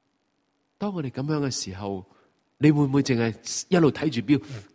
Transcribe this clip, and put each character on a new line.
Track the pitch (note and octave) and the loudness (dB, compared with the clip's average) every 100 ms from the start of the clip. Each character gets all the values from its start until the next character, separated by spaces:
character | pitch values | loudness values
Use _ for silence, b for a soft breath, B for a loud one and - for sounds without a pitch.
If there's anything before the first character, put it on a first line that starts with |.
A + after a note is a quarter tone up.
| _ _ _ _ _ _ _ _ | _ _ _ _ _ _ _ _
當 | G3+ | -6
我 | F3+ | -4
哋 | C3+ | -6
咁 | B2+ | -6
樣 | C#3+ D3+ | -2 -2
嘅 | C#3 | -2
時 | A#2 - | -4 -8
候， | F#2+ G2+ G2 F#2 b b b _ _ | -8 -6 -8 -10 b b b _ _
你 | D3 | 4
會 | D3 | 4
唔 | C#3+ | 4
會 | C#3 | 2
淨 | C3+ A#2+ | 2 0
係 | A2+ G2+ - - - | 0 -4 -8 -8 0
一 | F3+ | 4
路 | D#3 | 4
睇 | - D3+ | 2 -2
住 | A#2 | -4
錶， | G2+ C#3+ B B2 B | 0 0 B -14 B